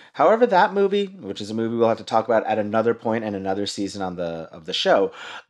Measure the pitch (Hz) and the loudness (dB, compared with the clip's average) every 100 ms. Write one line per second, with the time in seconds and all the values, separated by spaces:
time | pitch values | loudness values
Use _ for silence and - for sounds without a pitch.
0 | - - 160 226 240 185 196 196 196 202 | -8 2 4 4 4 4 4 2 0 0
1 | 196 190 104 95 104 110 113 117 113 107 | -2 -8 -12 -10 -6 -4 -2 2 2 2
2 | 104 113 110 110 107 110 104 113 113 110 | 0 0 2 2 2 -2 0 0 0 0
3 | 117 113 110 98 95 98 101 - 98 101 | -2 -4 -4 -6 -4 -4 -4 -6 -6 -6
4 | 92 90 85 82 80 85 80 - 190 131 | -8 -6 -6 -8 -12 -16 -8 -2 2 4
5 | 95 - - - - | 2 -2 -16 -16 0